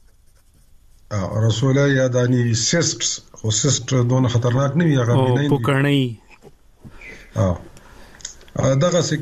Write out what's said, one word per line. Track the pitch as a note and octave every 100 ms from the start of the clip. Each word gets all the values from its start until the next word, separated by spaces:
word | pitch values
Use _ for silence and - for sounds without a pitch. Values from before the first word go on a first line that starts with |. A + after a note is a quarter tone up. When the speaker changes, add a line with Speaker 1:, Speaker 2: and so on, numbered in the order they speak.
| - _ _ _ _ _ _ - - - -
Speaker 1:
او | G#2 F2+ A2 A2+
رسوله | G#2 C3+ C3+ C#3+
یا | C3+ C3
دانې | B2 B2 B2 A#2+
وي، |
سیسټس. | A2+ - E3+ - - - - -
خو | - A2
سیسټ | G#2+ C#3+ - - C3 A#2+
دونه | C3 B2+
خطرناک | A#2 B2 B2 C#3 C#3+
نه |
وي، | E3+ C3
هغه | A#2
Speaker 2:
او | A#2+ B2+
Speaker 1:
بیناین | B2+
وي. | D3
Speaker 2:
پوکڼۍ. | C#3+ A#2 C3+ C#3+ C#3+ B2+ G#2+ - - - - _ _ - - - - - A2
Speaker 1:
او. | F#2+ F2 - - - - - - - - - -
او | C3+
دغسې | C3+ F3 F3 - D3+